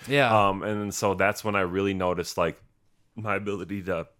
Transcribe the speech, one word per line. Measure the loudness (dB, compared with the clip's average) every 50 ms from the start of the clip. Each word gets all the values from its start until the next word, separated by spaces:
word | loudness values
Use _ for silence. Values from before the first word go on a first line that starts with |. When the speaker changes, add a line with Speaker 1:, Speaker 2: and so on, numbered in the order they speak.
| -6
Speaker 1:
Yeah. | 0 2 2 4 4 6 6 6 4
Speaker 2:
Um, | 2 0 -2
and | -4 -4 -4 -4 -6 -4
so | -2 0 0 2
that's | 4 2 2 2 0 -2
when | -2 0
I | 0 0
really | 0 0 0 0 0 0
noticed, | 0 0 0 0 -2 -4 -4 -2
like, | 0 0 0 -2 -6 -14 _ _ _ _ _ _ _ _ _ _
my | -10 -4 -4 -4
ability | -2 -2 -4 -6 -6 -6 -8 -8 -6 -4
to | -4 -4 -4 -4 -8 _ _